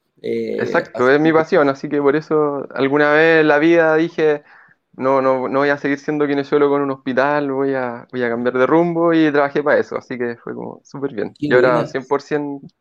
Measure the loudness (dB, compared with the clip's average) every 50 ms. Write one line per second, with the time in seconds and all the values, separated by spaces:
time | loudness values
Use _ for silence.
0 | _ _ _ _ -8 -6 -6 -4 -4 -6 -4 -4 -4 -2 -2 -4 -4 -4 -4 0
1 | 2 2 2 4 2 2 2 2 0 2 2 2 2 2 0 -4 -8 -6 -4 0
2 | 0 2 0 0 -2 -2 -2 0 0 -2 -4 -6 -10 -10 -4 -4 -2 0 2 2
3 | 2 4 4 4 4 4 4 4 4 4 4 4 4 4 4 4 4 4 2 2
4 | 0 -2 -2 -2 0 0 0 -2 _ _ -20 -20 -20 _ _ _ _ _ _ -4
5 | -2 0 0 2 2 2 0 0 -2 -2 -2 0 0 0 -2 -2 -2 -4 -4 -4
6 | -4 -6 -2 -2 -2 -2 -2 -4 -2 0 0 2 2 2 2 0 -2 -4 -6 -6
7 | -6 -4 -2 0 0 0 0 -2 -2 -2 -4 -4 -2 -2 -2 -4 -4 -6 -8 -12
8 | -16 -10 -6 -4 -4 -2 -2 -2 -2 -2 2 2 2 4 4 2 2 0 0 0
9 | 0 2 2 2 2 2 2 2 0 0 -2 -2 0 2 0 0 0 -2 -6 -10
10 | -10 -10 -8 -6 -6 -8 -8 -10 -12 -14 -12 -12 -12 -14 -16 -18 _ -18 -12 -10
11 | -8 -8 -6 -6 -8 -8 -8 -8 -4 0 2 2 4 2 2 0 -2 -4 -8 -10
12 | -6 -4 -6 -6 -4 -6 -6 -6 -6 -8 -10 -12 -16 -20 _ _